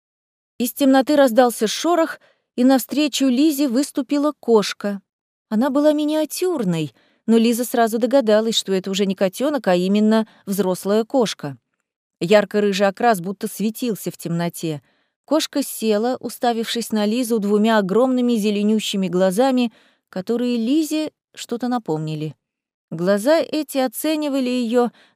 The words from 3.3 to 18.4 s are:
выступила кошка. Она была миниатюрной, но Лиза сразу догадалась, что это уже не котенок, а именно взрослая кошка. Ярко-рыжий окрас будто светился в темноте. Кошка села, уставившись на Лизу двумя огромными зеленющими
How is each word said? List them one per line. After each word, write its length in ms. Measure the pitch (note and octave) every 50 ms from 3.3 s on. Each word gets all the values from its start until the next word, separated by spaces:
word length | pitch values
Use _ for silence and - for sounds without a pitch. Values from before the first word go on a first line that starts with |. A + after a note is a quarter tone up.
| A#3+ A#3+ D4 E4 C#4+ C4+ D4+ C4+
выступила 640 | A3 C4 D4 - - D4+ B3+ - C#4+ D4 C#4 D4+ C#4+ _
кошка. 640 | - - A#3 G#3 F#3+ - - - - G3+ G3+ G3 - _ _ _ _ _ _ _ _ _
Она 220 | A3 G#3+ B3+ D4
была 220 | B3 C#4+ D4 D4+ D4+
миниатюрной, 1000 | D4+ D4+ D4 D#4 D#4 D#4 D4+ - - F4+ F#4 F4 C4+ A3 F3+ E3+ D#3+ D#3 C#3+ - _ _ _ _ _ _
но 100 | - A3+
Лиза 280 | A#3 A3+ A#3+ A#3+ A3+ B3
сразу 340 | - - A#3+ A#3 A3 A3 A#3
догадалась, 580 | A#3+ A#3 C4 C#4 A#3 G#3+ G#3 G#3+ A3 A3+ G#3+
что 160 | - - - F#3+
это 180 | F#3+ F#3 G3
уже 160 | G3 F#3+ G#3
не 80 | F#3+ F#3
котенок, 520 | - G3+ F#3 - - B3 D4+ D4+ C4+ - G3
а 60 | F3+
именно 520 | F3+ F3+ F#3 G3+ G#3 G#3+ G#3+ A3 A3 G#3+ - _ _ _
взрослая 580 | - G3+ F#3+ G3 F#3 F3+ - - F#3+ G#3 A3 A3+
кошка. 520 | - - C4+ A3 - - - - D3 C3 - _ _ _ _ _ _ _ _ _ _ _ _
Ярко-рыжий 680 | E3 E3+ G#3+ G#3 G#3 F#3+ - G#3 G#3 G3+ G3 F#3 G#3
окрас 340 | G3 F#3+ - B3 A#3+ A3+ F3+
будто 280 | E3 F#3+ G3 - - G#3
светился 600 | - - F#3+ A3+ G#3+ - B3+ A#3+ G3 - - F3+
в 60 | -
темноте. 680 | - - E3+ E3+ E3+ E3+ E3+ - - - D#3+ D3+ C#3 - _ _ _ _ _ _ _ _
Кошка 380 | - C#4+ D#4 - - - C#4+ C4
села, 540 | - - - A3 A3 G#3 G3+ A3+ B3 C4 -
уставившись 720 | - A#3 - - - A#3+ A#3 A3+ A3+ - - A#3 A3 - A3+
на 140 | G#3+ G#3
Лизу 320 | G#3 A3 B3+ C4 A3 A#3 A3
двумя 400 | G3 G3+ G#3 G#3 G#3 A3+ A3+ G#3+
огромными 560 | G3 F3+ G3 A3 B3+ C4 B3+ B3+ B3 A#3+ A#3+
зеленющими 760 | A3